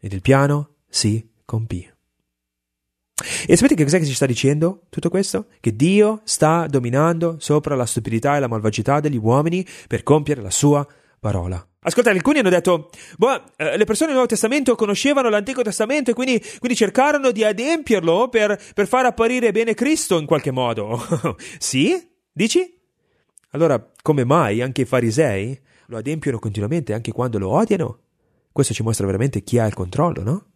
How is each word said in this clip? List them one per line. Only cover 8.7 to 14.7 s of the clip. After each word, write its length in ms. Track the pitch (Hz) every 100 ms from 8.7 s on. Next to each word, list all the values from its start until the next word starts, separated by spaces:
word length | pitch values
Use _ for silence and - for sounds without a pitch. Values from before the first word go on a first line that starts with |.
| 107 113 143
degli 160 | 151 127
uomini 500 | 110 127 156 175 180 - -
per 160 | 107
compiere 380 | - 151 147 139
la 80 | 101
sua 360 | - 143 147 143 _ _ _
parola. 440 | 107 95 87 90 - _ -
Ascoltate, 300 | 170 233 190
alcuni 240 | 214 302
hanno 100 | 202
detto: 400 | 180 170 170 147 - - -
"Boh, 260 | 226 247 - _
eh, 200 | 151 151
le 60 |
persone 240 | 214 214 320
del 80 | 269
Nuovo 120 | 240
Testamento 480 | 220 220 285 254